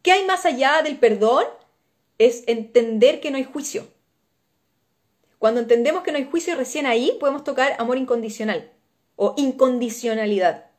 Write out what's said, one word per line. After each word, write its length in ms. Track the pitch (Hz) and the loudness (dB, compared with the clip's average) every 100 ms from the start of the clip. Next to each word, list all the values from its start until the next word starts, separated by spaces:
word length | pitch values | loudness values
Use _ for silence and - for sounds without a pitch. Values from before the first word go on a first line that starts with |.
¿Qué 100 | - | 4
hay 140 | 381 381 | 2 2
más 200 | 370 359 | 0 -2
allá 360 | 254 269 311 | 0 2 2
del 140 | 302 - | 0 2
perdón? 480 | 233 202 214 269 453 - _ _ _ _ _ _ | 2 4 2 2 0 -8 _ _ _ _ _ _
Es 260 | 226 240 - | 2 2 -4
entender 720 | 226 220 247 226 220 247 302 | -6 0 0 0 4 2 2
que 120 | 302 | -6
no 60 | 269 | -6
hay 80 | 262 | -6
juicio. 420 | 294 - - - _ _ _ _ _ _ _ _ _ _ _ _ _ _ _ | -8 -10 -10 -14 _ _ _ _ _ _ _ _ _ _ _ _ _ _ _
Cuando 200 | 220 240 | 0 0
entendemos 440 | 233 240 247 359 | 2 2 2 0
que 80 | 359 | -4
no 60 | 294 | -4
hay 80 | 269 | -2
juicio, 300 | 339 339 311 | -4 -2 -4
recién 300 | 254 311 277 | -4 -4 -2
ahí 320 | 233 277 - | 0 0 0
podemos 240 | 285 277 | -2 -2
tocar 320 | 285 269 269 - | -6 -2 -2 -2
amor 180 | 233 262 | -4 -4
incondicional 760 | 254 240 220 214 214 175 - _ _ _ _ - | -2 -4 -4 -6 -6 -6 -10 _ _ _ _ -4
o 180 | 202 247 | -2 0
incondicionalidad 1300 | 277 262 262 247 240 214 233 220 214 202 180 160 _ | -2 2 2 2 -4 -4 -4 -2 -2 2 0 0 _